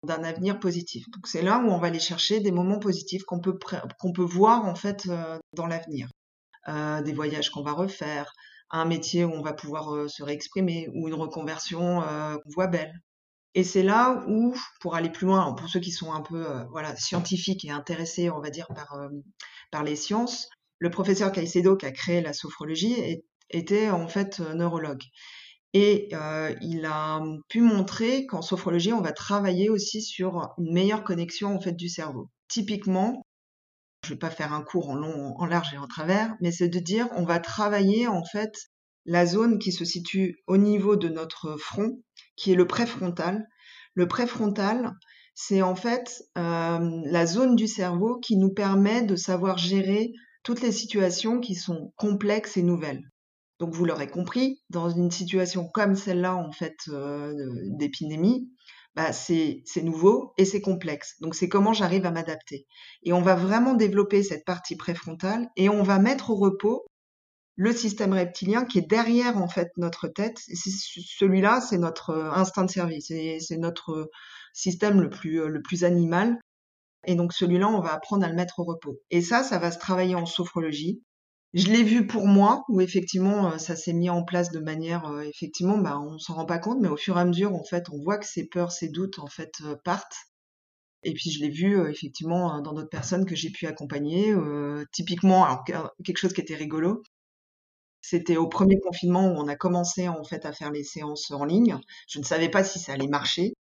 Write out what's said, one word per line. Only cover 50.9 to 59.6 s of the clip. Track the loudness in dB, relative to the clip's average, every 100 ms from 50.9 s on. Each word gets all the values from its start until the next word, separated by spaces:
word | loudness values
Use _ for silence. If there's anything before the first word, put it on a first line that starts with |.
| 2 2 2 0 0
qui | -2 -6
sont | -4 -6 -6 _
complexes | 0 0 2 0 -2 0
et |
nouvelles. | 2 2 -2 -8 -12 _ _ _ _ _
Donc, | -8
vous | 0 0
l'aurez | 0 -4
compris, | -4 -4 0 0 -2 _
dans | -4 0
une | 2 0
situation | 0 -2 0 0 -2 -4
comme | 0 2 2
celle-là, | 0 0 0 -2
en | -4
fait, | -6 -8 -8 -10
euh, | -8 -6 -6 -6 -8 -8 -8 -8 -4
d'épidémie, | -4 -4 -6 2 2 2 -2 _ -20 -20 _
bah, | -4 -4
c'est, | -4 0 2 2 -2